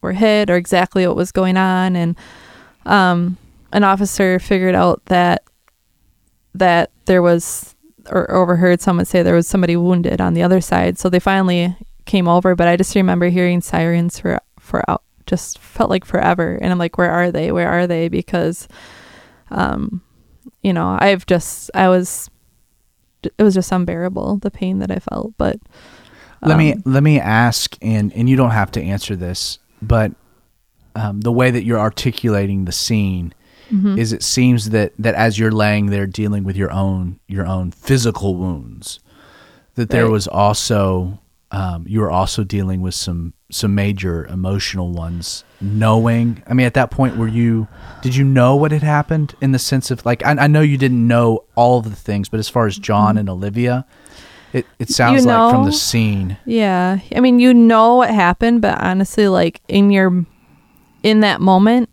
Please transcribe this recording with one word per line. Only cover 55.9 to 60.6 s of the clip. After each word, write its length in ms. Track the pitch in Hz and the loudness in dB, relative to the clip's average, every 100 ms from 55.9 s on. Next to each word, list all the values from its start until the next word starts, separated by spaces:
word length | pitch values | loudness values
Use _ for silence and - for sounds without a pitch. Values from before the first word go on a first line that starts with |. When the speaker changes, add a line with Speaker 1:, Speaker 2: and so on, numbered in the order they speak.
| 117 110 101 92 98 | 0 0 -2 -4 -8
Speaker 1:
Yeah. 560 | - 226 208 180 180 190 - - | -4 -2 0 0 0 -4 -4 0
I 20 | |
mean, 220 | 254 247 | 2 6
you 120 | 254 | 6
know 440 | 240 226 226 226 247 | 6 6 6 6 4
what 140 | 247 | 4
happened, 480 | 214 175 175 233 233 | 2 2 2 0 2
but 180 | 214 - | 0 0
honestly, 460 | 180 185 190 - 202 | -2 -2 -2 2 2
like, 340 | 185 196 - - | 4 0 -4 -2
in 240 | 196 202 | 2 4
your, 340 | 196 190 180 170 _ _ _ | 4 4 2 -4 _ _ _